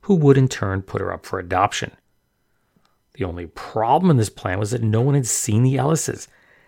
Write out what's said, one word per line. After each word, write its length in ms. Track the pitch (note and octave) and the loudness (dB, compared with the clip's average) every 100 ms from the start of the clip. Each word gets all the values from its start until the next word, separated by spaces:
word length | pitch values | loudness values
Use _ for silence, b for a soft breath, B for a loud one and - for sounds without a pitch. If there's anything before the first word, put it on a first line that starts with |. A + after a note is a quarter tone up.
who 140 | - F#3 | 0 4
would 220 | C#3+ C3+ | 6 4
in 120 | C3 | 4
turn 320 | - G2+ F#2+ | 0 -4 -4
put 180 | - - | -4 -6
her 140 | F#2 | -6
up 120 | F2+ - | -8 -8
for 140 | F#2+ | -8
adoption. 540 | F2+ F2+ G2+ - - - _ _ _ _ _ _ _ _ _ _ _ | -2 0 0 -2 -10 -12 _ _ _ _ _ _ _ _ _ _ _
The 100 | - | -8
only 240 | F#2 F2 F2 | -8 -8 -12
problem 640 | - - A2+ A2+ D3+ F#3 | -14 -8 -2 2 4 4
in 60 | C3+ | 4
this 120 | G#2 | 2
plan 300 | - G2+ F#2 | -4 -6 -4
was 120 | G#2+ | -4
that 120 | A#2+ | -2
no 160 | A2+ A2 | 0 0
one 160 | C3 C#3+ | 2 2
had 120 | A#2+ | 0
seen 360 | - - G#2+ | -4 0 2
the 140 | B2+ C3 | 2 2
Ellises. 500 | C#3 D#3+ - - - b b b | 0 0 -2 -8 -14 b b b